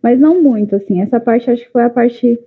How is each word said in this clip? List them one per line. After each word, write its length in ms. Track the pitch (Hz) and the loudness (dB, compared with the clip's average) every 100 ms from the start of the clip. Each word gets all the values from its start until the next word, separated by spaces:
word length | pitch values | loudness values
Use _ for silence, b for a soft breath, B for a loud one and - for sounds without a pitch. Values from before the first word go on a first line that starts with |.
mas 180 | 240 254 | 0 2
não 220 | 302 359 | 2 4
muito, 340 | 294 220 208 196 | 2 0 -2 -4
assim. 260 | 196 185 | -2 -4
Essa 180 | 202 233 | -2 -2
parte, 320 | 233 226 240 | 0 -2 0
acho 140 | 240 - | -4 -2
que 60 | |
foi 120 | 247 | -2
a 60 | 240 | 0
parte 500 | 240 240 240 247 233 | 0 -2 0 -2 -2